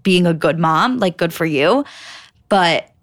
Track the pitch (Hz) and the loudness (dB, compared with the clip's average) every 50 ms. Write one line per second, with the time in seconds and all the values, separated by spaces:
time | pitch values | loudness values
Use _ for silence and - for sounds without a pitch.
0 | - 196 185 180 180 170 165 156 - 160 143 165 170 160 160 156 196 247 254 247 | -2 0 2 2 2 2 0 0 0 -2 0 0 0 0 2 2 0 0 0 -2
1 | 208 185 170 - 190 165 - - 170 160 151 135 139 170 220 269 294 - - - | -2 -4 -2 -2 -4 -4 -4 -4 -4 -2 -2 0 2 2 2 0 0 -4 -10 -20
2 | - - - - - - _ _ _ - 214 196 180 170 160 - - - _ _ | -20 -20 -20 -20 -20 -20 _ _ _ -2 0 2 2 2 0 -2 -4 -8 _ _